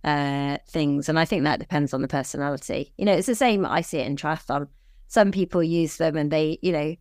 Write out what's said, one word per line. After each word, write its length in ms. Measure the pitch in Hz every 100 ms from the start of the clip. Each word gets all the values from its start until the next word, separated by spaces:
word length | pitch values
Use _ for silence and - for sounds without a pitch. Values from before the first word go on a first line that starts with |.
uh, 540 | 156 147 143 139 143 143 -
things. 400 | 165 147 143 147
And 100 | 160
I 60 | 165
think 180 | 190
that 160 | 147 135
depends 340 | - 156 143
on 80 | 131
the 60 | 131
personality. 840 | 143 131 147 143 139 - - 143 -
You 80 | 202
know, 80 |
it's 140 | 175 190
the 80 | 226
same, 300 | 254 208 170
I 160 | 165
see 160 | 165 160
it 100 | 120
in 80 | 143
triathlon. 520 | 151 156 - 143 143 - - - -
Some 240 | 226 202
people 300 | 190 175 180
use 360 | 165 170 160 -
them 180 | 160 156
and 160 | 147
they, 280 | 156 156 160
you 100 | 185
know 240 | 160 151 175